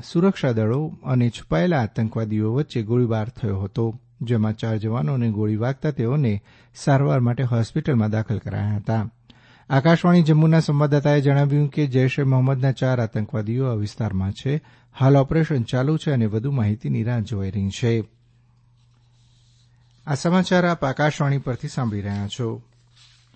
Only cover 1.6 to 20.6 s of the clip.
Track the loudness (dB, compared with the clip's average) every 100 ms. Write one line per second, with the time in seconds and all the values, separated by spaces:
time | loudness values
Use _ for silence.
1.6 | 2 2 0 -2 -4 -2 -4 -2 0 -2
2.6 | -2 -4 0 0 2 0 -4 -6 -4 -4
3.6 | -4 -4 -4 -4 _ -12 -2 0 0 -2
4.6 | -4 -2 -2 -2 -2 -2 -2 0 0 0
5.6 | -2 -2 -4 -2 -2 0 0 -2 _ _
6.6 | _ -8 2 2 4 2 2 0 0 0
7.6 | -2 -4 0 0 2 0 -2 -4 -4 -4
8.6 | -2 -4 -2 -4 -4 _ _ -20 _ _
9.6 | -2 0 4 4 4 4 6 4 6 4
10.6 | 4 2 2 2 2 2 4 4 4 2
11.6 | 0 0 0 2 2 2 2 2 2 2
12.6 | 0 0 0 0 -2 -4 -4 -4 -4 -2
13.6 | -2 -2 -4 -4 -4 -2 -4 -4 -4 -4
14.6 | -6 _ _ 0 4 4 4 0 0 -2
15.6 | -2 -2 0 -2 0 0 0 -2 -4 -2
16.6 | 0 -2 -4 -4 -2 -2 -4 -4 -4 -2
17.6 | -4 -2 0 0 -2 _ _ _ _ _
18.6 | _ _ _ _ _ _ _ _ _ _
19.6 | _ _ _ _ -6 -4 0 2 2 2